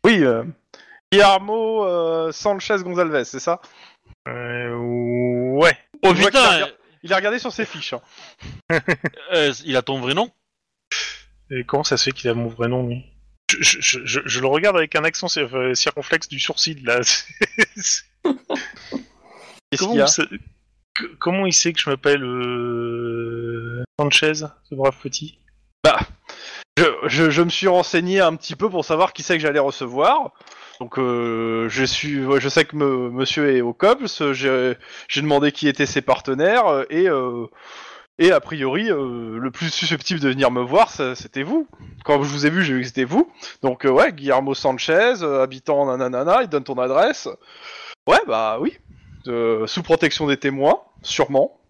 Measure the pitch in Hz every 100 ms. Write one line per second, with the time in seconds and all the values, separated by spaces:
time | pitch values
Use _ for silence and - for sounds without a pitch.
0 | - 214 135 113 143 - _ - - -
1 | _ 196 202 190 202 220 220 220 196 175
2 | 165 165 160 147 208 196 - 202 180 180
3 | 170 147 120 131 175 170 - - - _
4 | _ - - 120 120 120 120 120 120 120
5 | 120 120 123 123 127 135 165 - _ -
6 | 190 180 202 262 233 175 147 - _ _
7 | 170 190 208 233 247 - 220 160 - 120
8 | _ - - _ - - _ 165 - 160
9 | - - 147 175 147 120 156 131 127 135
10 | 123 156 247 _ _ _ _ _ _ -
11 | - - _ _ _ 131 120 139 151 131
12 | - 131 123 117 117 113 117 127 123 123
13 | - _ _ _ - - - - - 127
14 | 120 131 - 127 131 147 202 180 156 156
15 | 160 - 175 160 127 131 127 123 151 147
16 | 135 160 - 139 - - - 147 123 120
17 | 117 - - - - - 214 208 - -
18 | _ _ 339 262 _ - - - - -
19 | - _ _ - - - _ 139 190 226
20 | 139 - 156 98 - _ _ _ _ -
21 | - - 175 190 190 170 170 165 - 135
22 | 147 143 127 127 123 123 120 117 117 117
23 | 120 117 117 117 117 117 117 120 123 -
24 | 147 - 156 156 156 _ _ 135 135 -
25 | 139 - 151 _ _ _ _ _ 156 -
26 | - - - - - - - - 165 120
27 | 143 135 160 147 175 - 190 180 175 175
28 | 180 196 175 156 - 147 214 185 - 160
29 | - - - 170 156 147 139 131 127 127
30 | 160 - 127 _ - - - - 120 -
31 | 127 120 117 113 113 113 113 120 131 -
32 | 147 143 131 139 135 160 156 151 139 131
33 | 123 123 131 - 147 127 120 117 196 269
34 | 233 - 147 131 135 131 127 120 - -
35 | - 143 151 143 147 - 147 135 139 143
36 | - 123 - 131 170 240 208 139 - 160
37 | 185 143 127 120 113 _ - - - -
38 | _ - 170 160 - 160 131 151 220 156
39 | 131 120 113 113 131 - 165 - - 160
40 | - 170 139 131 131 123 123 170 226 -
41 | 131 123 110 135 147 311 294 - - -
42 | - 143 143 143 147 175 160 127 123 131
43 | 127 196 349 - - - 135 127 139 135
44 | 302 160 139 131 135 135 143 131 - 165
45 | 233 233 160 135 131 131 - 143 139 127
46 | 127 127 151 220 233 147 135 127 127 139
47 | 226 - 131 98 _ - - - - -
48 | - 403 440 113 110 113 233 - _ -
49 | - - 127 117 113 110 110 - 165 165
50 | 156 - 151 135 143 135 143 - _ _
51 | - - 240 269 294 _